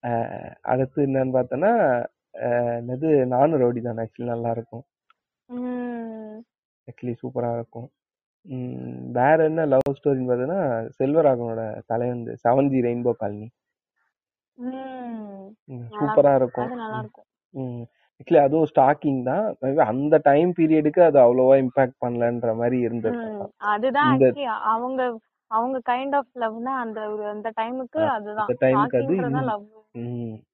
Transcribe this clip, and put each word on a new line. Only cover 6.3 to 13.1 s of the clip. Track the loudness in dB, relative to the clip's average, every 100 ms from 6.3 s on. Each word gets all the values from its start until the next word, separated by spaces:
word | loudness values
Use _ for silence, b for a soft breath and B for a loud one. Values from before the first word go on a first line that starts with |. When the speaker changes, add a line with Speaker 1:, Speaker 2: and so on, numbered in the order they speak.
| -18 -20 _ _ _ -20
Speaker 1:
Actually | -10 -8
சூப்பரா | -8 -8 -6 -4
இருக்கும். | -4 -8 -14 -18 _ _ _ _ _
ம், | -14 -10 -8 -10 -10 -12 -6
வேற | 0 4 4
என்ன | 4 2
லவ் | 2 2 2
ஸ்டோரின்னு | -2 0 0 0
பார்த்தோன்னா, | -2 -2 -2 -2 -2 -6 -4
செல்வராகவனோட | 0 4 4 2 -2 -6 -8 -10 -6
தலைவன், | -4 -2 -4 -8 -4 2
செவன் | 4 4
ஜி | 2
ரெயின்போ | 0 0 -2